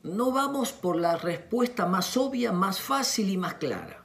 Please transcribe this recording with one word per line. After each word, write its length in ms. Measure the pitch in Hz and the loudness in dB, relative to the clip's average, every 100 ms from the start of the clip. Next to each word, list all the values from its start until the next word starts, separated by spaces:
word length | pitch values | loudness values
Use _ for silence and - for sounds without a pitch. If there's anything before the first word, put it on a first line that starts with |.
no 300 | 151 196 262 | -4 0 2
vamos 400 | 262 269 277 240 | 2 0 0 -2
por 240 | - 180 320 | -2 -2 2
la 200 | - - | 2 2
respuesta 720 | - 254 - 240 240 - 175 | -2 -4 -2 0 0 0 0
más 300 | 185 - 247 | 2 2 0
obvia, 360 | 269 254 233 | 2 0 0
más 280 | 180 190 185 | 2 0 -2
fácil 500 | - 269 254 - 196 | -2 0 2 0 0
y 60 | 185 | 0
más 180 | 170 | -2
clara. 500 | - 143 92 - - | -4 -4 -4 -8 -16